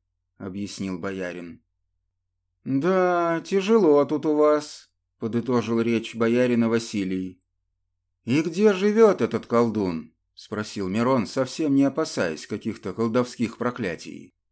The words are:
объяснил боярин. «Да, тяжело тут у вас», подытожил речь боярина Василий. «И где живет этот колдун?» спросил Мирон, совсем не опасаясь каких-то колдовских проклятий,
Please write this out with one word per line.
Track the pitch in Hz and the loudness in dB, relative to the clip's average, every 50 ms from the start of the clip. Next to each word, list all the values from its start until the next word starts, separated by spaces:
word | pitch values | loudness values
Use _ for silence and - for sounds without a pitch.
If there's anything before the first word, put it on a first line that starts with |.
| _ _ _ _ _ _ _ - | _ _ _ _ _ _ _ -14
объяснил | 101 98 92 101 101 95 - - 98 95 92 85 | -12 -10 -8 -8 -10 -8 -8 -8 -8 -6 -6 -6
боярин. | 90 98 98 95 90 90 87 90 87 85 85 - _ _ _ _ _ _ _ _ _ _ _ _ _ _ _ _ _ _ _ _ - | -8 -8 -6 -6 -8 -8 -8 -10 -12 -14 -16 -20 _ _ _ _ _ _ _ _ _ _ _ _ _ _ _ _ _ _ _ _ -6
«Да, | 131 131 139 143 180 190 185 180 180 175 175 170 170 165 165 160 | -4 -2 0 0 2 2 2 2 2 2 0 0 0 -2 -4 -4
тяжело | - 190 196 185 202 226 226 190 156 143 143 143 | -2 -2 0 2 4 4 6 6 6 6 6 4
тут | 143 156 143 147 | 2 0 -2 0
у | 156 151 | 0 2
вас», | 151 151 151 151 151 147 - - - - _ _ _ _ _ _ - | 4 4 4 4 2 0 -6 -14 -16 -20 _ _ _ _ _ _ -10
подытожил | 120 113 107 117 113 127 123 120 107 110 117 113 | -8 -4 -4 -2 -2 0 0 0 0 0 0 0
речь | 113 117 117 110 110 - - | 0 2 0 -2 -2 -4 -4
боярина | 113 117 113 117 123 127 123 120 117 117 113 | -2 0 2 2 2 2 4 4 2 2 2
Василий. | 113 113 113 - - 104 95 92 95 92 92 92 - _ _ _ _ _ _ _ _ _ _ _ _ _ _ _ _ _ - | 2 0 -2 -2 -4 -4 -2 -2 -4 -4 -6 -8 -12 _ _ _ _ _ _ _ _ _ _ _ _ _ _ _ _ _ -4
«И | 110 123 156 | -2 0 0
где | 156 175 160 185 214 214 | 0 -2 0 2 4 4
живет | 196 180 196 208 208 226 226 208 185 - | 4 4 2 2 6 6 6 6 6 2
этот | 120 104 - 104 - | 0 -2 -2 -4 -4
колдун?» | - 120 117 120 117 104 110 98 92 85 80 76 - _ _ _ _ _ | 0 2 2 2 2 2 0 0 0 -2 -4 -8 -12 _ _ _ _ _
спросил | - - - 104 101 107 - - 107 98 92 | -20 -14 -10 -8 -8 -8 -8 -6 -6 -4 -2
Мирон, | 95 113 120 127 135 123 98 | 0 0 2 2 2 0 0
совсем | - - 135 131 123 - - 160 143 139 | -2 -2 -2 -2 -2 -2 -2 0 2 4
не | 139 139 | 4 4
опасаясь | 135 131 165 160 156 - 135 98 85 80 - - | 2 2 -2 -4 -4 -2 -2 -2 -2 -4 -6 -8
каких-то | - 110 104 - 113 98 - - 101 87 | -8 -8 -6 -6 -6 -8 -6 -8 -8 -4
колдовских | 113 113 117 110 123 120 123 - - 120 101 - - | -2 -2 0 0 0 -2 -2 -2 -4 -4 -4 -4 -6
проклятий, | - 123 123 127 110 90 82 - - - - 85 - - _ _ _ _ | -6 -6 -4 -4 -6 -6 -6 -8 -12 -14 -16 -18 -18 -20 _ _ _ _